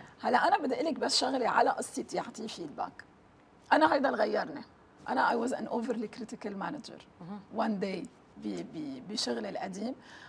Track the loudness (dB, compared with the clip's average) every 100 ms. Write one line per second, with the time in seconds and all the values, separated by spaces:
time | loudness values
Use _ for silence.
0 | -12 -4 2 4 6 4 2 0 0 0
1 | 2 2 2 2 4 6 4 2 -4 -6
2 | -4 -4 -4 -6 -8 -8 -8 -6 -6 -8
3 | -20 -20 -20 -20 -20 -10 2 6 6 6
4 | 4 4 2 2 0 -6 -12 -20 -20 -12
5 | -2 2 4 4 2 -2 -2 -2 -2 -2
6 | -4 -6 -10 -8 -8 -6 -6 -6 -10 -16
7 | -18 -16 -12 -12 -6 -2 0 0 -2 -4
8 | -8 -14 -20 -10 -6 -6 -6 -8 -8 -8
9 | -8 -4 -2 -2 -4 -6 -6 -4 -6 -6
10 | -12 -18